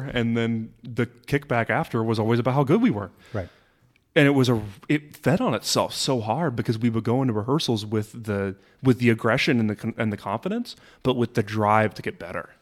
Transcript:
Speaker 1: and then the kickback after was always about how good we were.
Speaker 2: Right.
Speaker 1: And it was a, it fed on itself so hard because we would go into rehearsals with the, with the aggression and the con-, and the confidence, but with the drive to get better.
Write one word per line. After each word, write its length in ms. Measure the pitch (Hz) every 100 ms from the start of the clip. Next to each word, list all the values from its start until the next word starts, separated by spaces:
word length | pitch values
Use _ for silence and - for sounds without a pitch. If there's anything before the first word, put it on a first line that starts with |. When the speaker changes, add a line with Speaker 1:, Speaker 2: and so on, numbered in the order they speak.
| 135
Speaker 1:
and 220 | 123 117 117
then 360 | 113 113 113 -
the 220 | 131 117 120
kickback 640 | - - 143 147 120 110
after 340 | 117 - 120
was 160 | 113 110
always 200 | 110 120
about 140 | 123
how 100 | 135
good 180 | 143 208
we 80 | 240
were. 200 | 104 95 - -
Speaker 2:
Right. 160 | 107 87 - _ _ _ _ _ 160
Speaker 1:
And 100 | 143
it 40 |
was 160 | 143 123
a, 120 | 117 104 - -
it 300 | 151 147 -
fed 240 | 160 180
on 120 | 247
itself 400 | 110 - 117 92
so 280 | - - 127
hard 340 | 107 123 170 117
because 220 | - 110
we 100 | 120
would 140 | 113
go 180 | 110 123
into 120 | 131
rehearsals 520 | 107 110 151 - 113 104
with 380 | 107 104 120 107
the, 300 | 101 98 95 _ _
with 180 | 131 117
the 100 | 120
aggression 500 | 110 117 110 - 123
and 100 | 110
the 60 | 104
con-, 180 | 113 -
and 140 | 110
the 40 | 104
confidence, 580 | 101 110 190 226 240 - - -
but 120 | - 120
with 180 | 117
the 100 | -
drive 500 | 104 107 104 107 107 -
to 60 |
get 160 | - 95
better. 340 | 87 92 - -